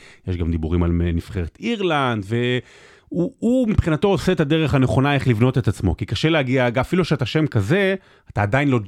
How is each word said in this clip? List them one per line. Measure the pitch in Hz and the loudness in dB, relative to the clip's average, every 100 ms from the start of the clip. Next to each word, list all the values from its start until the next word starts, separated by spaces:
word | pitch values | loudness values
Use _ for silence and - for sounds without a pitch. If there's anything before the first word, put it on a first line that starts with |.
| - - - | -10 -14 -6
יש | 90 | -4
גם | 85 | -2
דיבורים | 82 78 87 | -2 0 0
על | 85 | 2
נבחרת | 85 87 85 - 95 80 - | 2 0 -2 -4 -6 -6 -6
אירלנד, | 220 226 185 147 127 110 95 | -6 -2 -2 0 0 -2 -2
והוא, | 117 123 123 - - - - - 175 175 - | -2 0 -2 -6 -20 -20 -20 -8 -4 -4 -2
הוא | 226 262 226 | 0 2 2
מבחינתו | 190 170 151 202 | 0 0 0 2
עושה | 170 185 | 0 0
את | 180 | 0
הדרך | 143 160 151 | 2 2 2
הנכונה | 139 127 135 143 | 2 2 2 2
איך | 139 131 | 2 0
לבנות | 107 127 127 | 2 2 2
את | 113 | -2
עצמו, | - 92 80 | 0 -2 -2
כי | - | -4
קשה | 104 156 | -2 0
להגיע, | 160 127 131 120 | 0 0 0 0
אגב, | 120 | 0
אפילו | 123 180 | -2 0
שאתה | 170 139 120 | 0 -2 -2
שם | 156 151 | -2 0
כזה, | - 98 190 190 196 _ _ - | 0 2 2 2 -2 _ _ -8
אתה | - | -2
עדיין | 104 131 143 | 0 2 2
לא | 123 | 0